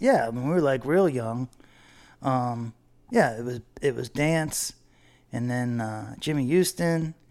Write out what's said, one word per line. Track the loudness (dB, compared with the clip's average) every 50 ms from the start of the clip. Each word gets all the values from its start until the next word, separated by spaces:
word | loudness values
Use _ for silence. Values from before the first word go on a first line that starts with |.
yeah, | 2 4 4 4 2 0
when | -2 -2 -2 0
we | 2
were, | 2
like, | 4 4 2 0 0
real | 2 4 4 4 4
young, | 2 0 -2 -4 -4 -4 -6 -8 -10 -14 -20 -20 _ _ -20 -20 -20 -20 -20 -20 -18 _
um, | -2 0 0 0 0 -2 -4 -6 -8 -10 -12 _ _ _ _ _ _ 0
yeah, | 2 4 4 4 2 -2
it | -6
was, | -6 -6 -8 -10 _ _ -2
it | -2 -2 0
was | -2 -4 -6
Dance, | -2 0 0 2 2 2 0 -2 -4 -4 -6 -6 -8 _ _ _ _ _ _ _ _ _ _ _ -8
and | -6 -4 -2
then, | -2 -2 -2 -2 -2 -2
uh, | -4 -4 -6 -8 -10 -12 -12 -8
Jimmy | -6 -4 -2 -2 0
Houston | 2 2 2 2 2 0 -2 0 0 0 0 -2 -4 -6 -10 _ _